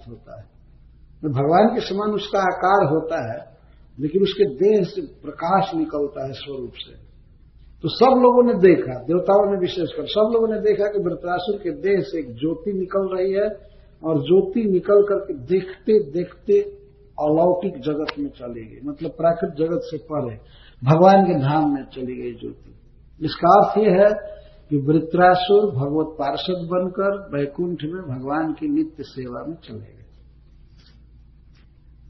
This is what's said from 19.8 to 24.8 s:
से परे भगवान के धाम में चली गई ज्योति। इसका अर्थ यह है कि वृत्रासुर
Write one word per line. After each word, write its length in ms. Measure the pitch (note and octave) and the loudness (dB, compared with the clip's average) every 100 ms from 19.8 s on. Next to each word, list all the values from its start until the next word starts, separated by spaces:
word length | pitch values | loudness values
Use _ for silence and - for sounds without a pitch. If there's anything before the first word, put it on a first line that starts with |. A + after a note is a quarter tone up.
से 140 | - D#3 | -6 -12
परे 420 | - D3+ B2 A2 - - - - | -8 -8 -6 -10 -18 -20 -20 -4
भगवान 420 | B2+ D#3+ F#3 G3 F#3 | 2 6 8 6 4
के 100 | E3 | 2
धाम 380 | C3+ D3+ D3+ | 0 0 0
में 100 | C#3 | -2
चली 380 | B2 C3+ B2+ B2 | -6 -10 -10 -8
गई 100 | B2 | -10
ज्योति। 440 | A#2 A#2+ A#2 - - - - - - D#3 | -10 -12 -14 -20 -20 -20 -20 -20 -8 -8
इसका 340 | - E3+ G3+ | 0 6 6
अर्थ 180 | - G3+ | 6 2
यह 160 | G#3+ | 4
है 440 | F3+ G#3 G#3 - - - - - | 6 6 4 -6 -16 -20 -20 -4
कि 80 | |
वृत्रासुर 1000 | D3 | -2